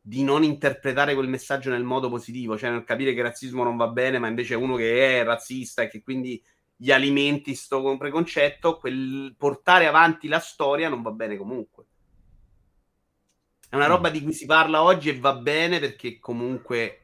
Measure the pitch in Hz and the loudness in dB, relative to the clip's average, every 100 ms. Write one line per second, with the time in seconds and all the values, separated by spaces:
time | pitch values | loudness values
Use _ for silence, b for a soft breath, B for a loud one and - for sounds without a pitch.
0 | 107 120 139 143 156 147 147 135 139 131 | -10 -2 2 4 2 2 -2 -2 -4 0
1 | 143 139 131 131 - 139 131 120 123 127 | 2 2 -2 -4 -4 -6 -2 -4 -2 -2
2 | 127 120 113 123 117 107 123 120 117 117 | -2 -6 -10 -10 -6 -6 -4 -6 -4 -2
3 | 135 120 120 - 131 127 120 120 117 120 | -2 -2 -4 -6 -10 -2 -2 0 -2 0
4 | 127 131 117 117 120 117 131 127 113 117 | 0 0 -2 -4 -4 -2 -2 -2 0 4
5 | 131 127 117 117 - 131 120 - 113 110 | 4 4 2 -2 -4 -10 -10 -4 -6 -6
6 | - 131 127 117 _ _ _ _ 123 135 | -8 -8 -6 -10 _ _ _ _ 2 2
7 | 139 139 143 143 143 127 - 139 135 135 | 4 2 2 -2 -6 -12 -4 -2 -2 -4
8 | 143 147 170 - 143 143 170 165 127 131 | -4 -2 -2 2 0 2 -2 -2 -4 -4
9 | 131 135 135 123 143 135 - 180 160 151 | -6 -6 -10 -2 -2 -2 4 6 6 6
10 | 165 160 147 156 - - 143 143 160 131 | 6 4 -2 -2 -2 -2 0 2 0 -4
11 | 117 107 110 104 98 127 107 _ _ _ | -6 -6 -8 -8 -8 -10 -10 _ _ _
12 | _ _ _ _ _ _ _ _ _ _ | _ _ _ _ _ _ _ _ _ _
13 | _ _ _ _ _ _ _ 131 143 180 | _ _ _ _ _ _ _ 0 4 4
14 | 170 156 143 151 - 160 156 156 165 190 | 2 -2 -6 -8 2 4 4 4 6 4
15 | 147 135 131 131 123 151 170 175 143 - | 2 0 0 0 -2 0 0 0 -4 -6
16 | 123 - - 120 123 127 - 120 113 - | -12 -12 -10 -8 -6 -8 -4 -4 -4 -8